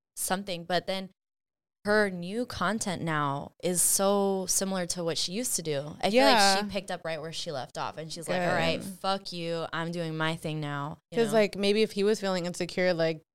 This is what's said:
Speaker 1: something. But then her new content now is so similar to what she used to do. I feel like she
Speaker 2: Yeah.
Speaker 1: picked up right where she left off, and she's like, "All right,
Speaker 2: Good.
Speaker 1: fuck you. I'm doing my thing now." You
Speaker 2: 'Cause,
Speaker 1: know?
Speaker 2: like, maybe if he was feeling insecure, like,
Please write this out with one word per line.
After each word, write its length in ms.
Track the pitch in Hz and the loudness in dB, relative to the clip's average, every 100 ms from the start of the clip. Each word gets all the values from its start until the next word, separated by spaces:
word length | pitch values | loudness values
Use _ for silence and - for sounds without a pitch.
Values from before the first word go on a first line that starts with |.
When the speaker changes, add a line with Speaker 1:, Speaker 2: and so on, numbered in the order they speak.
| _ - | _ -8
Speaker 1:
something. 480 | - 190 196 170 170 | -4 -2 -4 -6 -2
But 200 | 175 175 | -2 0
then 240 | 190 190 _ _ _ _ _ _ _ | -6 -8 _ _ _ _ _ _ _
her 280 | 208 214 208 | 2 4 4
new 340 | 180 170 220 247 | -2 -6 -4 -4
content 560 | - 180 220 208 165 | -2 0 0 -2 -2
now 520 | 165 151 143 139 - - | 0 0 0 -2 -6 -6
is 180 | 175 175 | -2 2
so 640 | - - 196 202 196 190 185 | 2 4 4 4 2 0 0
similar 380 | - 190 190 175 | 0 0 -2 -2
to 180 | 180 | -2
what 140 | 165 147 | -2 -2
she 140 | - | -2
used 240 | 190 247 - | -4 -2 -2
to 80 | |
do. 320 | 160 143 147 - | -2 -4 -6 -2
I 80 | 190 | 2
feel 140 | 226 277 | 6 6
like 100 | 233 | 8
she 280 | 196 196 208 | 6 4 0
Speaker 2:
Yeah. 0 | |
Speaker 1:
picked 220 | 190 190 | -4 -6
up 120 | 180 | -6
right 160 | 160 160 | -6 -6
where 140 | 160 | -6
she 180 | 156 170 | -8 -6
left 240 | 139 120 160 | -6 -6 -6
off, 180 | 123 156 | -6 -6
and 160 | 160 | -10
she's 160 | 175 156 | -8 -4
like, 100 | 180 | 0
"All 140 | 175 175 | 2 2
right, 240 | 165 160 | 0 -2
Speaker 2:
Good. 200 | 190 185 | -6 -6
Speaker 1:
fuck 320 | 190 196 196 | -2 -2 -4
you. 320 | 175 165 165 160 | -6 -4 -4 -4
I'm 180 | 160 165 | -4 -4
doing 240 | 170 160 160 | -4 -4 -2
my 200 | 160 170 | -2 -2
thing 260 | 160 156 | -4 -4
now." 380 | 147 143 143 165 _ | -4 -6 -6 -10 _
You 80 | 165 | 0
Speaker 2:
'Cause, 120 | 226 | 4
Speaker 1:
know? 40 | 220 | 4
Speaker 2:
like, 160 | 202 180 | 4 2
maybe 260 | 202 208 | 2 4
if 120 | 214 | 2
he 100 | 202 | 2
was 160 | 196 214 | 2 2
feeling 260 | 196 185 170 | 0 -2 -2
insecure, 480 | - 175 - 180 | -4 -4 2 2
like, 280 | 165 165 160 - | 4 0 -2 -10